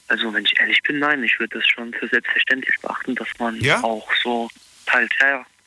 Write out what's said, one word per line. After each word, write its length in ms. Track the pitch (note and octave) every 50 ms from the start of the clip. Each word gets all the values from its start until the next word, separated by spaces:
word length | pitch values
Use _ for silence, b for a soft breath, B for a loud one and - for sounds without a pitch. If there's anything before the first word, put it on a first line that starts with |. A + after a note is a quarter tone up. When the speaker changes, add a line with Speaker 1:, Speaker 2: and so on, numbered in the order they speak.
| _ -
Speaker 1:
Also, 260 | A#2 A2 A#2+ A2+ G#2
wenn 100 | G2+ G#2
ich 140 | - - -
ehrlich 240 | - - - - -
bin, 160 | - D3 C#3+
nein, 240 | C#3+ D3 D3+ C#3 A#2+
ich 160 | G#2+ - -
würde 220 | A#2 A2 - A2+
das 80 | A2 -
schon 260 | - - A#2+ A#2 A#2
für 140 | A#2 - A2+
selbstverständlich 680 | - B2 - - - - - - C3 C3 B2+ - - - -
beachten, 320 | - - - - - B2+
dass 140 | - A2+ - - -
man 220 | A#2+ A#2 A2+ A2+
Speaker 2:
Ja? 240 | A2+ B2+ E3 A3+ B3+
Speaker 1:
auch 240 | A#2 A2+ A2 G#2+ - - - -
so 280 | B2 A#2+ A#2 A#2 A#2 - - - - - - -
teilt. 260 | - - B2 A#2 A2 - -
Ja, 80 | C3+ C#3
ja. 160 | C#3 C3 B2 - _ _ _